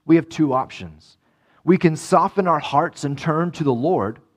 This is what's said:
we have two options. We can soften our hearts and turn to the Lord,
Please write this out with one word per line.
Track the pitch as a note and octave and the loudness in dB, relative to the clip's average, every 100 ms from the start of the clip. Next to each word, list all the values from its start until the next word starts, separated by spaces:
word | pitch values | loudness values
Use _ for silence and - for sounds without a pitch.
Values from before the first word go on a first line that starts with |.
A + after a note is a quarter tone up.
we | - E3 | 0 0
have | D#3+ | 0
two | - D#3 | -2 0
options. | B2+ B2+ - F2+ D#2 _ _ _ _ _ _ | 0 -4 -10 -18 -18 _ _ _ _ _ _
We | D3 F#3 | 0 2
can | F3 D#3 | 2 0
soften | - F3+ F3+ - F#3 | 2 2 2 0 0
our | D#3 | 0
hearts | - C#3 D#3+ - | 0 0 0 -4
and | C#3+ C#3 | -6 -4
turn | D#3+ D#3 F3 | -2 -2 -2
to | - | -2
the | C#3+ | -2
Lord, | A#2+ C#3+ F3+ G2+ A#2 _ | 0 0 0 -2 -6 _